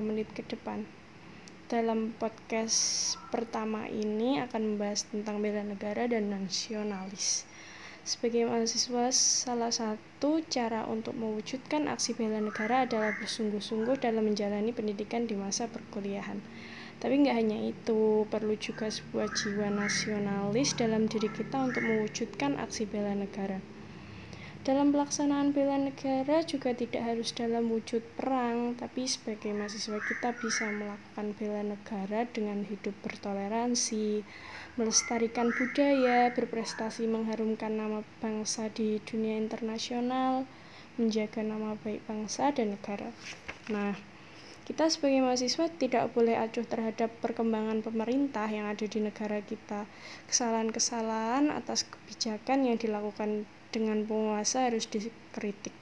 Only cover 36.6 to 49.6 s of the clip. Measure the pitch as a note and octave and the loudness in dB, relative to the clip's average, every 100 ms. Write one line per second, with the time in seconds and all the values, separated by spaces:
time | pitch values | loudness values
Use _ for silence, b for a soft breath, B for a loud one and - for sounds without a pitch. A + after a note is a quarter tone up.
36.6 | G#3+ - A3 - A3+ A3 A3+ A3 A3 G#3+ | -4 -4 -4 -2 0 2 0 0 0 0
37.6 | A3 G#3+ G#3+ G#3+ G#3+ - A3 G#3+ G#3+ - | 0 -2 -2 -4 -6 -6 -2 -2 -2 -2
38.6 | A3 G#3 A3 G#3+ - A3 A3 A3 A3 A3+ | -4 0 0 0 -2 -2 0 0 -2 -2
39.6 | A3+ A3+ - A#3+ B3 C4 C4 C4 C4 B | -4 -4 -2 0 0 2 2 2 -2 B
40.6 | B B B - A3+ A3 G#3+ A3+ G#3+ G#3+ | B B B 0 2 2 0 -2 -2 -2
41.6 | G#3+ G#3+ A3 G#3+ - G#3+ G#3+ - C4+ C#4+ | -4 -4 -4 -6 -4 -6 -4 2 2 4
42.6 | G#3+ G3+ - G3+ A3 - B B B - | 0 0 -6 -6 -6 -10 B B B -12
43.6 | - G#3 G3+ G3 - - B B B B | -4 0 0 -2 -8 -18 B B B B
44.6 | - A#3+ D#4+ D#4 C#4 C4+ B3+ B3+ B3 C#4 | -8 2 2 4 4 6 6 4 2 2
45.6 | E4 - B3+ A#3+ A#3+ A#3+ A#3 A3+ A3+ A#3 | 0 2 2 4 4 4 4 6 2 -2
46.6 | A3 A#3 A3+ G#3+ A3+ A3+ A3+ A3+ A3+ A3 | -2 -2 -2 0 -2 -2 -4 0 2 2
47.6 | A3 A3 A3 A3+ A3 C4 C#4 A3+ G#3+ G#3+ | 2 0 0 -2 2 2 2 0 -2 -2
48.6 | G#3 G#3 G#3+ G#3+ G#3+ - G#3+ G#3 G#3 A3 | -2 -2 -2 0 -2 -2 -2 -2 -4 -8